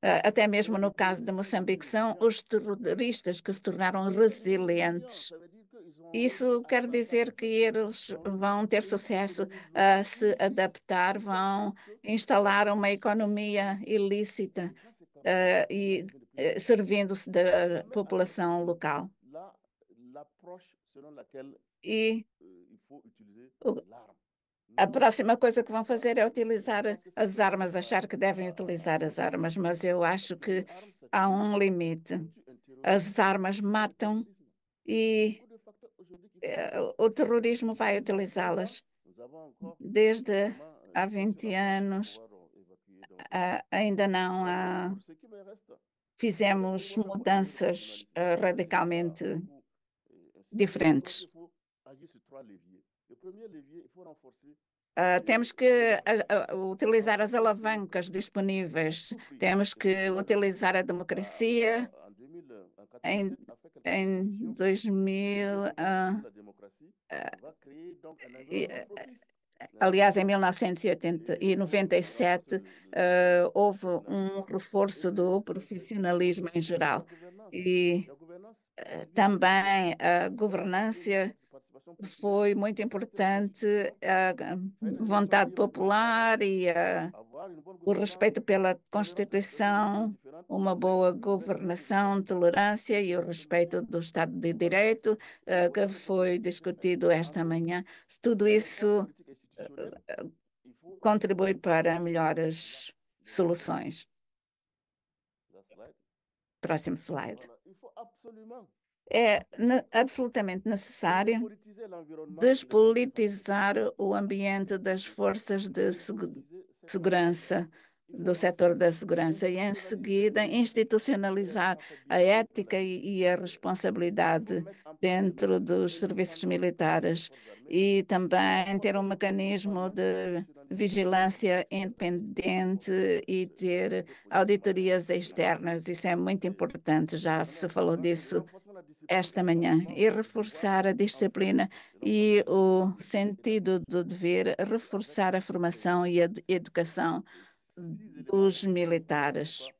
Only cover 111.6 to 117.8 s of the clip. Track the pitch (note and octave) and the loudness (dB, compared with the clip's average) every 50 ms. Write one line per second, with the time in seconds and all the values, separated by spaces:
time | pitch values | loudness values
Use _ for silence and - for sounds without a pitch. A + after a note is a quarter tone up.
111.6 | _ G#3+ G#3 G3 A3+ G#3 F#3 E3+ D#3+ D3 D#3+ D#3 D#3 D3+ D3 E3 A3 B3+ C4 C4 | _ -20 -20 -18 -18 -16 -16 -16 -16 -16 -16 -16 -14 -14 -6 4 4 6 6 4
112.6 | - - - G#3+ A3 A3+ A3+ A#3 B3 C4 - - A3 G#3 G3+ G3 - - G3 G3+ | 0 2 6 8 8 8 8 4 2 0 0 0 0 0 0 -4 -4 -2 0 2
113.6 | G3 G3 G3+ A3 A3 - - - G3+ G3 G3+ G3+ G3+ G3+ G3+ G3 G3 G3 G3 G3 | 2 2 2 0 0 -2 -2 -2 -2 0 0 0 -2 -2 -4 -2 -2 -2 0 -2
114.6 | G3 F#3+ G3 F#3+ F#3 F#3+ F#3 F#3+ F#3+ - - - G3+ G3 G3 G#3+ - - G3+ G3 | -2 -4 -4 -4 -2 -2 -2 -2 -4 -10 -6 -2 0 0 0 -2 -4 -4 -4 -4
115.6 | G3+ G3 - F#3 F#3+ G3 F3+ F3+ - - G3+ G#3 F3+ E3 C#3+ C#3 - _ E3 F#3 | -4 -6 -4 -2 -2 -2 -2 -4 -6 -8 -8 -8 -8 -8 -10 -14 -18 _ -20 -20
116.6 | - _ _ _ _ E3 - F#3+ E3 F#3+ F3+ F3+ F3 E3+ F3 E3+ - - F3+ E3+ | -20 _ _ _ _ -8 -6 -2 0 2 2 4 2 2 2 0 -2 -2 -2 -4
117.6 | F3 D#3+ _ - | -4 -6 _ -20